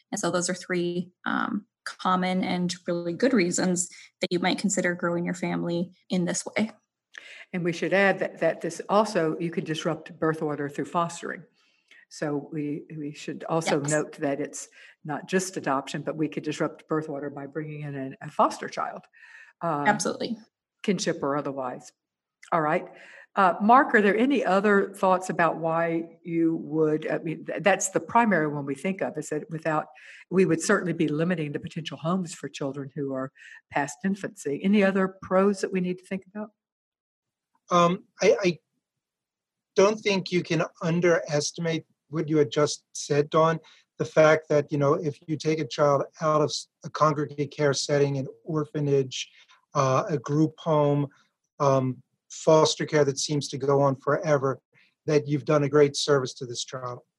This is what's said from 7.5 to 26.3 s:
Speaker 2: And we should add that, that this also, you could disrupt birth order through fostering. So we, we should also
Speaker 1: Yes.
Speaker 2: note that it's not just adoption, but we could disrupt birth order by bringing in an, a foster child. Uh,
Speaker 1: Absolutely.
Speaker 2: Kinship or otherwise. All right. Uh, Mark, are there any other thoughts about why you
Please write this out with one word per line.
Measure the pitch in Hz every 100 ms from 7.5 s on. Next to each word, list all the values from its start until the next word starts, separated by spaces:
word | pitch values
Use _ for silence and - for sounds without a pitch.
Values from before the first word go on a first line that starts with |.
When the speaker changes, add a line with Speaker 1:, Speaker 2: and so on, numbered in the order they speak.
Speaker 2:
And | 180
we | 170
should | 170 165
add | 185 196 190
that, | 180 -
that | 165 -
this | 170 - -
also, | 196 214 185 160 -
you | 170
could | 175 156
disrupt | 151 170 156 - 165
birth | 160 160
order | 156 143 143
through | 151 135
fostering. | 180 170 - - - - _ _ _ _ - _
So | - 156 147 143
we, | 160 147 151 - 160
we | 147
should | 147 - 143 -
also | 165 165 160
Speaker 1:
Yes. | 143
Speaker 2:
note | 151 - -
that | 147 139
it's | 143 - - - - _
not | 156 139 -
just | 185 185 160
adoption, | 151 135 139 156
but | 143 156
we | 147
could | 156
disrupt | 147 147 151 - -
birth | 156 156
order | 139 143
by | 143 139
bringing | 160 151 147
in | 147 143
an, | 135 139
a | 147
foster | - 277 - -
child. | - - 190 _ _ - - - -
Uh, | 170 147 143
Speaker 1:
Absolutely. | 202 - - 208 226 - _ _ _
Speaker 2:
Kinship | - 180 180 -
or | 139 143
otherwise. | 143 135 127 131 - _ _ _ _ _ -
All | 170
right. | 151 180 - - - - - -
Uh, | 185 175
Mark, | 208 254 294
are | 233
there | 202 202
any | 262 262
other | - 190 208 202 196 -
thoughts | 190 180 185
about | 175 165 160
why | 165 165 170 165 165 -
you | 170